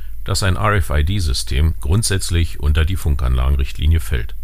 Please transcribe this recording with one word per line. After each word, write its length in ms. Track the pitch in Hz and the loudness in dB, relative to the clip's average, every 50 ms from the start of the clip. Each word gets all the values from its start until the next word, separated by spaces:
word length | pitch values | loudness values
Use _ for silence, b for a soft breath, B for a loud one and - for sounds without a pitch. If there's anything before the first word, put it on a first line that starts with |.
| B B B B - | B B B B -4
dass 200 | - 98 - 104 | -2 -2 0 0
ein 120 | 95 90 | 0 0
R-F-I-D-System 1200 | - 107 107 104 101 - - 69 76 76 82 101 104 85 71 58 - - - - - 80 82 - - | 2 0 2 2 2 0 0 0 0 0 0 0 0 0 0 -2 -2 -2 -2 0 2 2 2 0 0
grundsätzlich 800 | - 71 92 107 - - 98 95 - - 87 85 85 - - - | -2 0 0 0 2 0 -2 -2 -2 0 0 0 0 0 -2 -2
unter 260 | 73 76 76 80 80 | 0 2 2 2 2
die 120 | 85 92 - | 0 0 -2
Funkanlagenrichtlinie 1000 | - 78 71 69 67 62 62 64 64 69 71 69 69 - - - - 76 80 82 | 0 0 0 0 0 0 0 2 2 2 2 2 0 -2 -2 0 2 2 2 2
fällt. 360 | - - - 58 - - - - | 2 0 -2 -2 -4 -4 -6 -6